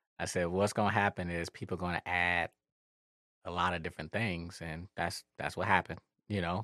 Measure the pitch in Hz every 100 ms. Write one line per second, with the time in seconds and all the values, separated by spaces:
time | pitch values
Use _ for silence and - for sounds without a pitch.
0 | _ - 82 92 85 92 104 - 104 101
1 | 101 98 87 85 85 - - 90 87 82
2 | - 90 87 87 80 _ _ _ _ _
3 | _ _ _ _ 92 87 90 87 82 -
4 | 80 101 98 85 85 - 82 80 90 -
5 | 85 - - - 73 87 95 92 - 87
6 | _ _ - 101 85 92